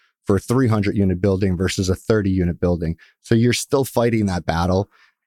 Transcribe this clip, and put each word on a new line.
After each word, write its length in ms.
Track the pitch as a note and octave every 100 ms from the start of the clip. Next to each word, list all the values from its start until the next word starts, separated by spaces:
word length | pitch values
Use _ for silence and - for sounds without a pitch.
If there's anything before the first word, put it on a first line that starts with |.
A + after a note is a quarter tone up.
| _ _ -
for 120 | F#2+
a 20 |
three 280 | - A#2+ B2
hundred 300 | A2 G2+ -
unit 240 | G2 F2+
building 340 | G2 F#2+ G2+ F2
versus 340 | F#2 - F#2
a 60 | F2+
thirty 360 | - A2 G2
unit 280 | F#2+ F2 D#2
building. 380 | F2+ E2+ E2 E2 - _
So 140 | - A#2
you're 180 | A#2+
still 320 | A#2 - C#3 C3
fighting 400 | - A#2+ A2+ G2+
that 220 | F2+ D#2
battle. 420 | E2 F2+ F#2 G2+ _ _ _